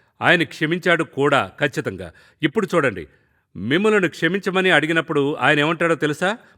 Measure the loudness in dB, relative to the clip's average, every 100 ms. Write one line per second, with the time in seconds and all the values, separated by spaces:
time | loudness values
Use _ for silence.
0 | _ _ 2 4 0 -2 -4 -2 0 0
1 | 0 -2 2 2 0 -2 -4 -2 -8 -8
2 | -14 -18 _ _ -4 -2 0 0 0 -2
3 | -12 _ _ _ _ -10 -2 0 2 2
4 | 0 -2 -2 -2 -2 0 2 2 2 -2
5 | 0 -2 -2 0 2 2 2 0 0 0
6 | -2 -2 -4 -4 -12